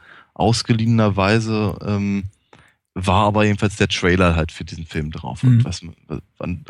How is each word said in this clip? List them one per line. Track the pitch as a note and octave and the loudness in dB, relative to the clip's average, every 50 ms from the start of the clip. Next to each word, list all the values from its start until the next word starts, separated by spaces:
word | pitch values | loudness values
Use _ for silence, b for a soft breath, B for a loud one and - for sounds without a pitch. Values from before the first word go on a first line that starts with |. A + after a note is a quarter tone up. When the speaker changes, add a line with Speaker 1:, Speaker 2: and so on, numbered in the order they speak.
| B B B B B B B | B B B B B B B
Speaker 1:
ausgeliehenerweise, | - E2 G#2 A#2 A#2 - - A#2+ A2 A2+ A2+ A#2 A2+ A2 G#2 F#2+ G2 F#2+ G2 A2 A2+ A2 A2 A2 G#2+ G#2+ G2+ E2 - - | 0 2 2 2 0 0 0 0 2 2 2 2 4 2 2 2 2 2 2 2 2 0 0 -2 -2 -2 -2 -4 -6 -6
ähm, | - G#2 G2+ G2+ G2+ G2+ G2+ F#2+ G2 - _ _ _ b b b b b b _ _ _ | -4 -2 -2 -2 -2 -2 -4 -4 -8 -14 _ _ _ b b b b b b _ _ _
war | F2+ F#2 G2 F#2 G2 G#2+ | -6 -2 2 2 4 4
aber | G#2 G2+ G#2+ G#2+ | 2 2 2 2
jedenfalls | G#2 G#2 G2+ - G2 - | 2 2 0 -2 -2 0
der | - G#2 F#2 | 0 -2 -2
Trailer | - - - F2+ F2 F#2 F#2 F2 E2 | -2 0 0 2 4 4 4 4 4
halt | D#2+ D#2 D#2 - | 2 -2 -4 -6
für | - E2+ | -12 -12
diesen | D#2 - - E2 | -12 -12 -14 -14
Film | - - E2 D2 D2+ | -8 -8 -6 -6 -6
drauf. | D#2+ E2 D#2 - B2 - - | -8 -10 -12 -12 -8 0 2
Und | B2+ B2 A2+ | 4 4 4
Speaker 2:
Mhm. | B2 | 4
Speaker 1:
was, | - F2+ - E2+ | 0 -2 -8 -10
an, | E2+ - _ _ _ D#2 - - _ _ _ - D#2+ F2+ - - | -16 -20 _ _ _ -12 -12 -12 _ _ _ -8 -8 -8 -8 -10